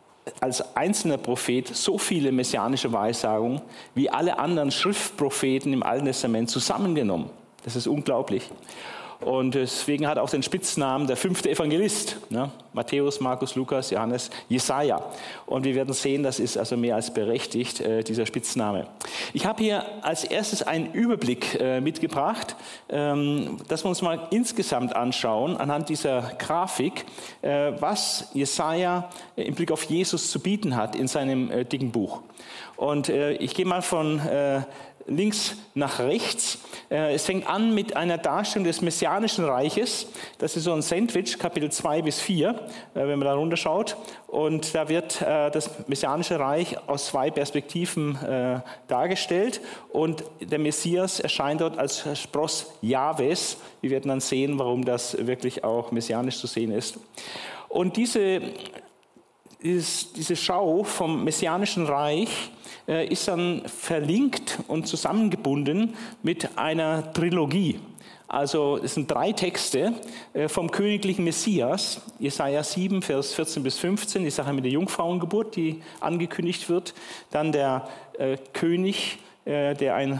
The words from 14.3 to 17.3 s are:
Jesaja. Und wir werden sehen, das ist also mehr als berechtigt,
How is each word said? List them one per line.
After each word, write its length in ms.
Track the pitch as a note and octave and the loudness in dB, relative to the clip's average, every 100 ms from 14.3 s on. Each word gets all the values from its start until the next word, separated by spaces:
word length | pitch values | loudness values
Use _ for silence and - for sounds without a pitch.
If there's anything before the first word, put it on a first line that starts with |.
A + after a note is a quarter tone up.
| - - | -10 0
Jesaja. 560 | B2 - C3+ D3 F#2+ - - - - - | 0 2 2 2 2 -2 -10 -12 -12 -4
Und 200 | C3 C3+ | 0 2
wir 100 | C3 | 2
werden 180 | C3 | 0
sehen, 300 | B2+ C#3+ C#3+ | 0 2 2
das 160 | C3+ B2+ | 2 0
ist 180 | B2 G#2 | 0 0
also 200 | A2+ A#2+ | 0 0
mehr 180 | A#2+ A2 | 2 2
als 180 | A2+ | 0
berechtigt, 680 | A2 G#2+ | 0 2